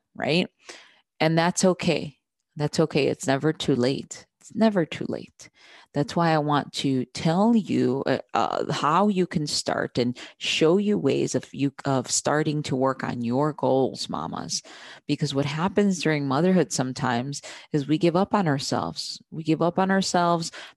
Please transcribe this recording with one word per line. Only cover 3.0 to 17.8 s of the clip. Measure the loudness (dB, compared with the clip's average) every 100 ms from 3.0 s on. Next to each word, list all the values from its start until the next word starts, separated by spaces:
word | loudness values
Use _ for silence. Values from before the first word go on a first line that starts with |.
| 0
It's | 0 0
never | 0 0
too | 0 0 2
late. | 2 0 -6 -16 -20 _
It's | -10 0
never | 2 2 0
too | -4 -6
late. | -8 -10 -20 -20 _ -20 -20 -6
That's | -4 -2 2
why | 2
I | 2
want | 2 0 -2
to | -4 0 0 -2
tell | -2 0 2 4 4
you, | 2 2 2 0 0
uh, | -2 -2
uh, | -2 0 -2 -2
how | -2 2 4 4
you | 2 0
can | 0 -2
start | -2 -2 -2 -2 0
and | -2 -2 -10 -8
show | -4 2 4 4
you | 2 2
ways | 2 0 0 -2
of | -6
you, | -2 -4 -2 -2
of | -2 0
starting | -2 0 0 0 -2
to | -2 0
work | 0 0
on | -4 -4
your | -2 0 0
goals, | 0 0 2 0 -2 -8
mamas. | -8 -8 -8 -8 -10 -10 -18 -20 -14 -6
Because | -4 -2 -2
what | -2
happens | -2 -2 2 2 2
during | 0 0 0
motherhood | 2 4 4 2
sometimes | 0 -4 -2 -2 -2 -4 -8 -12 -18 -4
is | -4